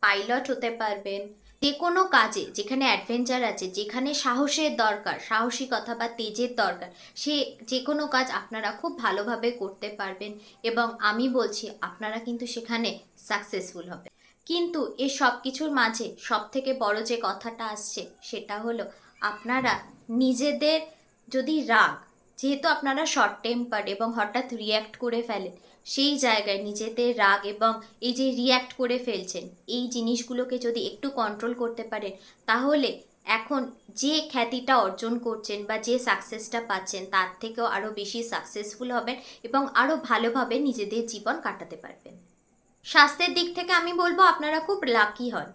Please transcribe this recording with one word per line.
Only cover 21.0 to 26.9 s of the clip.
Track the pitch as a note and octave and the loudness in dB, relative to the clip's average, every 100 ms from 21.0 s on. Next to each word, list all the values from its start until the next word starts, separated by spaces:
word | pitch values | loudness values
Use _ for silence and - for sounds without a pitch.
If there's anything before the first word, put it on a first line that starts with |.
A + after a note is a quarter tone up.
| _ _ - | _ _ -4
যদি | C4 C4 D#4 A#3 | -2 2 0 4
রাগ, | A3+ F3+ - - _ _ - | 6 6 2 -12 _ _ -4
যেহেতু | C4+ C#4 D4 | -2 2 2
আপনারা | D4 C#4 C4+ D#4 | 2 2 0 0
শর্ট | - G#3 F3 | 4 2 2
টেম্পারড | A3+ A#3+ A#3+ G#3+ G3+ | -2 -2 0 -2 -2
এবং | G3 A3+ A3+ | -2 -2 0
হঠাৎ | G#3 B3 B3+ A#3 | 0 0 -4 -6
রিয়্যাক্ট | G#3 G#3+ G#3+ - | 0 0 -2 -6
করে | A#3+ A#3 | -2 -2
ফেলেন, | A#3 G#3 F#3 - - - - | -2 -4 -6 -12 -20 -20 -8
সেই | - C#4 C#4+ | 2 2 4
জায়গায় | B3 A3 G#3 G3 G#3 | 4 2 2 -2 -2
নিজেদের | G#3 A3 | -6 -6